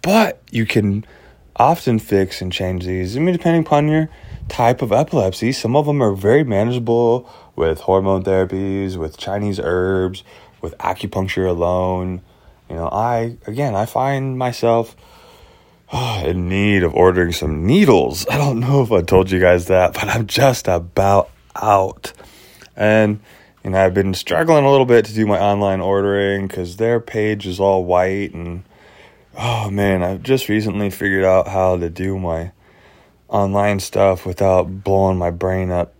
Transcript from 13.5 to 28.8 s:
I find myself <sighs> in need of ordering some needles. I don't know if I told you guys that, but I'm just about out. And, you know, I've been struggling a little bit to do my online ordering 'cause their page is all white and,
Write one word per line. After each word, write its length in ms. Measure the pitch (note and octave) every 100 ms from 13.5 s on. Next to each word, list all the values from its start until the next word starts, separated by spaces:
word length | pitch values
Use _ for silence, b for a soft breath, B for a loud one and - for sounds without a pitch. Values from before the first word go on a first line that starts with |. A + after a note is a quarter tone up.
| A2 C#3+ G2
I 100 | A2
find 520 | - C3+ C#3 C3+ B2+
myself 580 | B2+ A#2+ A#2 A#2 A#2 - b b b b b b b b _
<sighs> 360 | A#2 B2 G#2 D2
in 240 | F2+ F2
need 340 | F#2+ G#2 G2
of 100 | F2 -
ordering 360 | F#2 F2+ E2+
some 340 | E2+ D2+ D2+ F2
needles. 640 | E3+ F#3 G2 B1+ F2+ -
I 80 | C#3
don't 220 | C#3 A#2
know 220 | B2 C#3
if 100 | A#2
I 100 | G#2
told 300 | E2 F#2+ F#2
you 80 | F#2
guys 280 | F2+ F2+ F2
that, 260 | F#2 F2+
but 160 | - G#2
I'm 180 | A#2 G#2+
just 400 | - A2+ - -
about 640 | F2 F2 - G2 G2 - _ _ -
out. 560 | G#2+ G2+ F#2+ - - - B B B B B -
And, 440 | G#2 A2 G#2+ G#2 b b b b
you 60 | -
know, 160 | F#2+ F#2+
I've 80 |
been 200 | F#2 F#2+
struggling 520 | F#2 - E3 E3 D#3 C#3
a 60 |
little 140 | C#3 B2
bit 200 | A#2+ G#2+
to 80 |
do 120 | A2 G#2+
my 140 | G2
online 420 | G2+ G2+ G2+ F#2+
ordering 680 | F#2 G2 G2+ G2+ G2 G2 G2
'cause 300 | F#2 F2 F2+
their 220 | A2+ A#2
page 460 | A2+ A2+ G#2+ G#2+ G2
is 140 | F2
all 260 | G2 F#2+ F2
white 480 | F2+ F#2 G2 G2+
and, 300 | E2+ F2 F2 - b